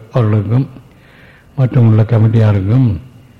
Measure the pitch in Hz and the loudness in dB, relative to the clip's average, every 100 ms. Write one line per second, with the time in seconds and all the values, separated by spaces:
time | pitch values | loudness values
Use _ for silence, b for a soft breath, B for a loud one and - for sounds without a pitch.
0 | - 131 107 107 98 120 131 - - B | -8 -4 0 -2 -2 -4 -4 -10 -20 B
1 | B B B B B - 123 131 113 110 | B B B B B -4 -2 2 2 2
2 | 107 113 110 113 107 101 98 123 123 82 | 0 0 0 2 0 0 0 0 0 -2
3 | - - b b | -10 -20 b b